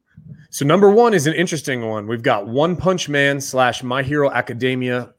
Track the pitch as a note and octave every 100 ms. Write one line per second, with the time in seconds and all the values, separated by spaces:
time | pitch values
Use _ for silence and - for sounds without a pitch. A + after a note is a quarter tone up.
0 | _ - - - - - C#3+ F3+ G3+ G#3
1 | A#3+ G3 C#3 D#3 F3 D#3+ C#3+ B2+ A2 A2
2 | G#2 A#2 A#2+ A2+ G2+ A#2+ D#3+ E3 E3+ F#3
3 | - C#3+ C#3+ C#3 C3+ B2+ B2 A2+ B2+ C3
4 | C3+ D3 C#3 B2 - A#2+ B2+ B2+ B2+ B2
5 | A#2+